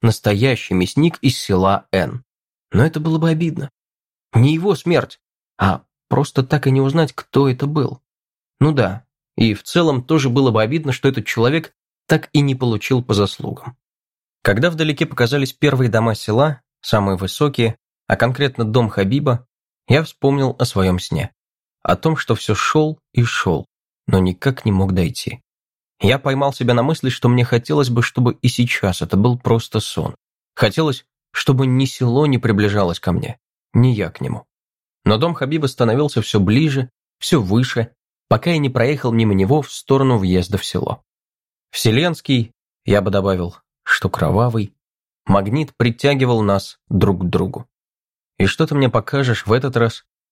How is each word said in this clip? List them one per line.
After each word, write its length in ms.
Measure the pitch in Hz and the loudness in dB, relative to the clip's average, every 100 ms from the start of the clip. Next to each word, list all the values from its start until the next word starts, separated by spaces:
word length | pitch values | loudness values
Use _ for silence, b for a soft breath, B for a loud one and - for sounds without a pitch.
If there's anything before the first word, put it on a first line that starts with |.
настоящий 760 | 117 - 104 101 131 120 - 92 | 0 2 0 2 2 0 -2 0
мясник 420 | 90 - 165 - | 0 2 0 2
из 160 | 135 - | -2 -2
села 500 | - 95 95 101 - | 0 2 2 0 0
Н. 320 | 95 82 123 _ _ _ _ _ | -2 -2 -6 _ _ _ _ _
Но 140 | 90 151 | 0 2
это 140 | 160 | 0
было 180 | 160 160 | -2 0
бы 120 | 165 | 0
обидно. 400 | 160 170 - 139 _ _ _ _ _ _ | 0 -2 -4 -10 _ _ _ _ _ _
Не 200 | 113 135 | 2 4
его 220 | 160 196 - | 4 0 -2
смерть, 440 | 170 160 - - _ _ _ - | 0 0 -2 -10 _ _ _ -4
а 260 | 98 82 _ _ - | -2 -2 _ _ -4
просто 360 | - 156 - | -2 -2 -2
так 240 | 127 151 135 | 0 0 2
и 40 | |
не 80 | 131 | 2
узнать, 320 | 135 160 151 | 2 0 -2
кто 380 | - - 143 139 | -4 -4 0 0
это 180 | 127 143 | 0 -4
был. 340 | 156 - 127 _ _ _ _ _ - | -2 -4 -6 _ _ _ _ _ 0
Ну 120 | 147 | 2
да, 340 | 143 98 104 _ _ _ - | 2 0 -2 _ _ _ 0
и 140 | 113 | 0
в 100 | 98 | 0
целом 400 | - 175 165 131 | -2 0 2 0
тоже 260 | 123 156 135 | 0 0 2
было 220 | 123 131 | 2 2
бы 100 | 110 | 2
обидно, 300 | 110 160 147 | 0 -2 -4
что 160 | 123 135 | -2 0
этот 180 | 135 104 | -2 -4
человек 480 | - 117 160 - _ _ _ - | 0 0 0 -6 _ _ _ -2
так 220 | 156 - | 0 2
и 80 | 151 | 0
не 140 | 143 127 | 2 0
получил 460 | 123 107 - 127 | -2 -2 0 -2
по 120 | 123 | 0
заслугам. 640 | 104 101 - 98 - - - _ _ _ _ _ _ | 0 0 -2 -10 -10 -14 -20 _ _ _ _ _ _
Когда 260 | - 101 170 | -2 0 0
вдалеке 360 | 160 156 143 160 | 0 -4 -2 -4
показались 480 | - 120 143 135 | -2 0 0 -4
первые 360 | - 147 131 123 | 0 0 2 2
дома 240 | 110 113 | 2 0
села, 480 | 107 - 110 151 143 _ _ | -2 -2 0 0 -2 _ _
самые 340 | - 107 98 92 | -2 0 0 -2
высокие, 640 | 95 - 147 139 113 - _ _ - | -4 -2 -2 0 -2 -2 _ _ -4
а 120 | - | 0
конкретно 480 | 117 127 139 127 110 | 0 0 -4 -2 -2
дом 240 | 120 113 | 0 0
Хабиба, 580 | 101 98 135 147 120 _ _ _ _ - | 0 0 0 0 -2 _ _ _ _ 0
я 160 | 139 | 0
вспомнил 540 | 160 - 139 139 131 - | 0 -2 0 2 0 -2
о 60 | 123 | -4
своём 340 | 98 92 90 | 0 0 0
сне. 320 | - 80 - _ _ _ _ _ | -2 -6 -6 _ _ _ _ _
О 140 | - 92 | -4 -2
том, 220 | 160 156 | 0 -2
что 180 | - 110 | -2 -4
всё 180 | - | -2
шёл 460 | 104 - 156 156 156 _ | -2 0 0 0 -4 _
и 100 | - | -2
шёл, 420 | 117 - - 78 - _ _ _ - | 0 0 -2 -2 -4 _ _ _ -2
но 120 | 95 | 0
никак 460 | 92 90 139 127 113 | 2 0 -4 -2 0
не 80 | |
мог 200 | 95 95 | 0 0
дойти. 480 | 92 82 - - - _ _ _ _ _ - | 0 -2 -4 -10 -12 _ _ _ _ _ -2
Я 180 | 98 135 | 0 0
поймал 320 | 139 135 139 | 0 0 -2
себя 220 | - 123 | -2 0
на 100 | 120 | 2
мысли, 260 | 131 160 131 | 2 -2 -4
что 200 | - 123 | 0 2
мне 160 | 123 120 | 2 2
хотелось 440 | 120 - 151 131 | 0 0 0 2
бы, 140 | 120 | 0
чтобы 300 | 120 - 120 | 0 2 0
и 160 | - 123 | 2 -2
сейчас 520 | - 123 - 98 90 | 0 -2 0 -2 -2
это 140 | 80 98 | -2 0
был 240 | 117 123 | 0 -2
просто 400 | - 117 - 110 | 0 0 0 -6
сон. 360 | - - - - _ _ _ | -6 -6 -8 -10 _ _ _
Хотелось, 520 | - 110 156 160 131 _ _ _ | -2 -2 0 -2 -2 _ _ _
чтобы 340 | - - 131 131 | -6 0 0 2
ни 200 | 127 135 | 2 0
село 400 | - 123 127 151 | 0 0 2 2
не 140 | 123 | 2
приближалось 600 | 120 104 104 104 92 85 | 0 2 2 2 0 -2
ко 140 | - | -2
мне, 260 | 85 - - _ _ _ | -2 -4 -12 _ _ _
ни 140 | - 127 | 2 2
я 220 | 107 85 | 2 -4
к 100 | - | -6
нему. 260 | 65 - - _ _ _ _ _ - | -8 -8 -12 _ _ _ _ _ 0
Но 120 | 110 | 0
дом 160 | 165 | 0
Хабиба 340 | 170 139 156 139 | -2 -4 -2 -4
становился 540 | - 117 120 147 - | 0 0 2 0 -2
всё 200 | 104 107 | -2 0
ближе, 480 | 95 117 156 135 127 _ _ - | 2 2 2 -2 -6 _ _ -12
всё 220 | - 160 | -2 0
выше, 520 | 92 110 127 120 110 _ _ _ - | 2 0 0 -2 -6 _ _ _ -2
пока 220 | 110 175 | -2 0
я 80 | 165 | -2
не 100 | 139 | -2
проехал 420 | 127 120 147 127 | 0 -2 0 0
мимо 220 | 113 110 | 2 2
него 280 | 98 95 147 | 2 2 2
в 100 | 139 | -2
сторону 440 | - - 135 135 117 | -10 0 2 4 2
въезда 400 | 95 92 90 98 | 2 0 0 -4
в 80 | - | -4
село. 380 | 92 - - _ _ _ _ _ _ _ | -6 -6 -8 _ _ _ _ _ _ _
Вселенский, 800 | - 113 117 175 156 - 131 110 _ _ _ - | -4 0 2 0 -4 -2 -2 -2 _ _ _ 0
я 160 | 101 | 0
бы 100 | 101 | 2
добавил, 460 | 98 95 92 87 - _ _ | 0 0 -2 -4 -10 _ _
что 260 | - - 95 | -4 -2 -2
кровавый, 640 | - 80 92 120 113 101 _ _ _ _ _ - | -2 0 2 2 0 -6 _ _ _ _ _ 0
магнит 480 | 98 98 143 151 - | 0 2 -2 -4 -2
притягивал 640 | 117 113 143 139 127 117 | -2 0 0 2 0 0
нас 380 | 104 98 - - - | 2 0 -2 -18 -4
друг 380 | 95 98 92 90 | 0 2 0 -2
к 0 | |
другу. 420 | 85 92 - - _ _ _ _ _ _ - | -2 -2 -6 -16 _ _ _ _ _ _ -2
«И 80 | 131 | -2
что 200 | - 160 | 0 -2
ты 100 | 143 | 2
мне 120 | 131 | 2
покажешь 580 | 113 - 139 127 110 - | 0 -2 -2 0 -2 0
в 60 | |
этот 240 | 123 135 120 | 0 0 0
раз?» 300 | 117 - _ _ _ | 0 -2 _ _ _